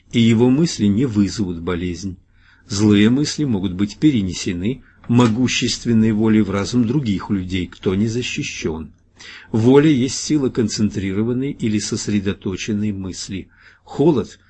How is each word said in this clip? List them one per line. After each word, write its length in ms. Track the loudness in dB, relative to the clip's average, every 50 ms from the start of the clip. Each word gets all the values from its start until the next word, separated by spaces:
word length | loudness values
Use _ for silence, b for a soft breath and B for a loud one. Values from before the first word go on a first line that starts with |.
| B B
и 80 | 2 2
его 320 | 4 4 6 4 4 4
мысли 340 | 4 2 2 0 0 0 0
не 200 | 2 2 2 0
вызовут 540 | 0 2 2 0 0 0 -4 -4 -4 -6 -6
болезнь. 580 | -6 -6 -4 -4 -4 -6 -6 -8 -10 -12 -12 -14 _ b b b b b b b b
Злые 420 | b -2 2 4 4 6 6 6 4
мысли 340 | 4 2 0 -2 -4 -4 -2
могут 300 | -2 -2 -2 -2 -4 -2
быть 240 | -2 -4 -4 -2
перенесены 840 | 0 2 2 2 2 -2 -2 -4 -6 -6 -6 -6 -4 -4 -6 -6 -8 b b b b b
могущественной 1040 | 2 4 4 4 4 4 2 0 0 0 -2 -2 -4 -4 -4 -2 0 2 2 2 2
волей 300 | 2 2 2 4 4 4
в 100 | 2 2
разум 340 | 0 -4 -4 -2 0 0 0
других 460 | 0 0 -2 0 -2 -2 -4 -2 -4
людей, 340 | -4 -4 -4 -4 -4 -4 -4
кто 300 | -6 -8 -6 -2 -2 0
не 100 | 0 0
защищен. 840 | 0 -2 -4 -6 -6 -6 -6 -8 -8 -8 -6 -6 -6 -6 -6 -10 -14 _ _ _ _ _ B B B B B B B
Воля 380 | 0 2 4 6 6 8 6 6
есть 300 | 4 2 0 -2 -4 -6
сила 300 | -4 -2 -2 0 0 -2
концентрированной 1000 | -2 -2 -2 -2 0 -2 -2 -2 -2 -4 -4 -4 -2 -2 -2 -2 -2 -4 -4 -6
или 300 | -6 -4 -4 -2 -2 -2
сосредоточенной 1120 | -2 -4 -6 -6 -4 -2 -2 -2 -2 -2 -6 -6 -6 -8 -6 -6 -6 -4 -4 -4 -2 -4
мысли. 580 | -6 -6 -8 -10 -10 -12 -12 -10 -10 -10 -12 b b b b b b b b
Холод 540 | -8 -2 2 4 4 4 2 -2 -6 -10 _ _